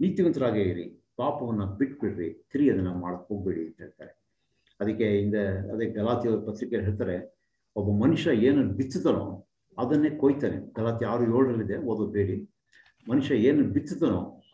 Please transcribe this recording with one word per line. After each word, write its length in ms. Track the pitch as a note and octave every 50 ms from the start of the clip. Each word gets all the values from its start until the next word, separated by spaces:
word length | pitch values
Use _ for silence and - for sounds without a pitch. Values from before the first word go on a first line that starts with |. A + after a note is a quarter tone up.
ನೀತಿವಂತರಾಗೇ 640 | D#3+ F#3+ F3+ G3+ F3+ E3+ C#3 C#3 C3 A#2 G#2+ G#2 G2+
ಇರಿ, 420 | F#2 F2 F2 E2+ E2+ - - _ _ _
ಪಾಪವನ್ನ 480 | - B2+ D3 C#3+ - C3 A#2 A2 G#2 G2
ಬಿಟ್ಬಿಡ್ರಿ, 680 | G2 G2 G2+ C#3 - - - A#2 G2 - F2+ E2+ D#2+
ತಿರುಗಿ 400 | - - _ _ - C#3 D3 C3
ಅದನ್ನ 220 | G#2 F#2+ F2+ F2+ F2+
ಮಾಡಕ್ 360 | F2+ F2 F2+ F2+ F2+ - -
ಹೋಗ್ಬೇಡಿ" 380 | G#2 G2 - F#2+ E2 E2 D#2+
ಅಂತ 100 | D#2+ - -
ಹೇಳ್ತಾರೆ. 400 | E2 D2 - - D2+ - - _ _ _ _ _ _ _ _ _ _ _ _ -
ಅದಕ್ಕೆ 380 | G2+ G#2+ A2 A2 A2+ G#2 G#2 G2+
ಹಿಂದೆ 280 | G2+ G#2 G#2 G#2+ G2+
ಅದೇ 400 | G2 F#2+ F#2+ G2+ A2 A2 A2 A2+
ಗಲಾತ್ಯ 420 | - G#2+ G#2 G#2 A#2 B2 A#2 B2 A2+ G#2+ G#2 -
ಪತ್ರಿಕೆಯಲ್ಲಿ 420 | A2 G#2 - B2+ - A#2+ G#2 G2+ G2+
ಹೇಳ್ತಾರೆ, 500 | G2+ G#2 A#2+ F#2+ F2+ F2+ F2+ - - _ _ _ _ _ _ _ -
"ಒಬ್ಬ 280 | G#2+ G2 G#2 G2+ G2+ A#2+
ಮನುಷ್ಯ 300 | D#3 D#3+ D3 - E3+ C3
ಏನನ್ನು 380 | G#2+ A#2 C3+ D3 C#3 A#2 G2+ F#2+
ಬಿತ್ತುತ್ತಾನೋ 760 | - C3 - - F#3 - D3+ G#2+ G2+ G2 G2 F#2 - - _ _ _ _ _ _ -
ಅದನ್ನೇ 320 | B2 B2 D3+ D3 D3+ D3+
ಕೊಯ್ತಾನೆ." 600 | D3 - C3+ C#3 C#3 - B2 G2+ F#2+ G2+ - - -
ಗಲಾತ್ಯ 340 | A2+ A2 A#2 A#2 A2+ A#2
ಆರು 160 | A2 A#2 A#2+ A#2+
ಏಳರಲ್ಲಿದೆ, 560 | A2+ A2+ B2+ C3+ B2+ A#2 A2+ G#2 F#2+ G2+ -
ಓದೋದು 320 | D3 A#2 G#2+ G#2 G#2 G2+
ಬೇಡಿ. 400 | G2+ G2+ G2 F#2 G2 - - - _ _ _ _ _ _ _ _ _ _ _ -
"ಮನುಷ್ಯ 260 | B2 D3 - - C#3+
ಏನು 280 | G#2+ A2 C3+ D#3 D3 B2
ಬಿತ್ತುತ್ತಾನೋ 800 | G2+ G2 - - - - - E3 B2 G2 F2 - - - - - _